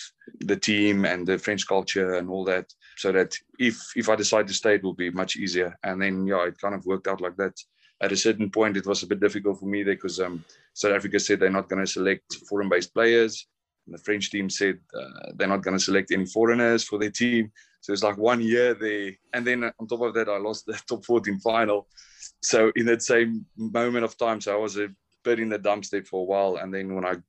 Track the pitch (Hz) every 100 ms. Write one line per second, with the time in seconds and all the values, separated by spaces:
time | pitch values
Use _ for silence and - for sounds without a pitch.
0 | - _ - - - 98 - 104 104 98
1 | 95 90 90 95 - 104 - 98 95 98
2 | 92 90 90 95 95 92 - _ - -
3 | 98 92 - - - - 123 - - -
4 | 113 107 101 110 98 95 113 104 95 85
5 | 90 92 92 - 98 90 87 - 98 92
6 | 98 95 95 95 87 90 101 98 90 95
7 | 95 95 90 90 98 - - _ _ _
8 | 98 98 113 107 107 107 110 98 95 101
9 | 87 101 101 101 101 95 95 101 98 95
10 | 95 85 90 87 - - _ - 104 101
11 | 98 98 - 98 95 98 95 95 95 -
12 | 92 95 _ - - 101 98 90 90 -
13 | 117 117 110 110 - _ _ _ - 85
14 | - 104 98 104 95 - 101 90 _ 57
15 | 65 - - 98 95 98 95 92 95 98
16 | 92 95 92 104 113 120 117 113 - 104
17 | 104 - 120 117 110 - _ _ - 101
18 | 104 101 110 120 113 120 123 110 110 104
19 | 98 95 _ 123 120 123 117 - 113 120
20 | 120 110 104 101 104 107 - 104 - 123
21 | - 120 104 98 113 113 110 104 - -
22 | - - - _ - 123 110 117 117 117
23 | - 120 117 113 - - 110 110 120 120
24 | 113 - 117 110 104 101 107 98 104 98
25 | _ _ - 117 113 104 101 104 101 101
26 | 95 95 90 98 98 90 95 95 95 95
27 | 90 90